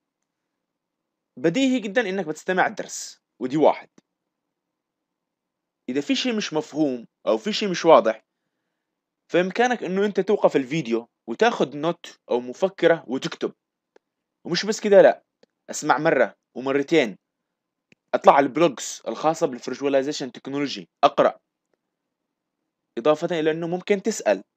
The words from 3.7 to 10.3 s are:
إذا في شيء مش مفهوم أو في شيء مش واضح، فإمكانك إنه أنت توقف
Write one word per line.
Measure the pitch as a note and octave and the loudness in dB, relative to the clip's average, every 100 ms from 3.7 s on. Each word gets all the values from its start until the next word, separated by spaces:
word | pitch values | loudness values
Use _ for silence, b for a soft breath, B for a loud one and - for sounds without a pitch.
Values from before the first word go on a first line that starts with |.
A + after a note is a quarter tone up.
| - - _ _ _ _ _ _ _ _ _ _ _ _ _ _ _ _ _ _ _ - | 4 -4 _ _ _ _ _ _ _ _ _ _ _ _ _ _ _ _ _ _ _ -8
إذا | B2+ | -6
في | C#3+ | -2
شيء | C4 B3+ A3 | -2 -2 -4
مش | - | -4
مفهوم | D#3 - C#3+ D3+ B2 A2+ _ - | -4 -4 -2 -2 -2 -10 _ -2
أو | A2 | -2
في | G#3 | -2
شيء | G3+ G#3 | -4 -4
مش | E3+ | 0
واضح، | E3+ C#3 A2 - _ _ _ _ _ _ _ _ _ _ _ | 6 6 6 -2 _ _ _ _ _ _ _ _ _ _ _
فإمكانك | E3 F#3 F#3 B3 A#3+ | -2 0 0 0 0
إنه | D#3+ F#3+ G#3 | -4 -2 0
أنت | G3 | 0
توقف | F#3 | 0